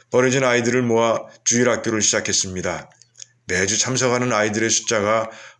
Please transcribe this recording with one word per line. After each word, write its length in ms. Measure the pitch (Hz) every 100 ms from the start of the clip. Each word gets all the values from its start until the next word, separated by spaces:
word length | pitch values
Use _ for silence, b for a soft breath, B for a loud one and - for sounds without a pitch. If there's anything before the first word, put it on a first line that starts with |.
| b
버려진 320 | 123 127 135
아이들을 400 | 131 120 120 123
모아 420 | 120 113 117 110 B B
주일학교를 580 | - 120 123 110 117 107
시작했습니다. 880 | 101 110 104 95 95 92 90 80 - _ - B B _ -
매주 320 | 92 98 -
참석하는 540 | - 127 127 123 123
아이들의 360 | 110 107 107 110
숫자가 640 | 107 - 113 101 110 113 B B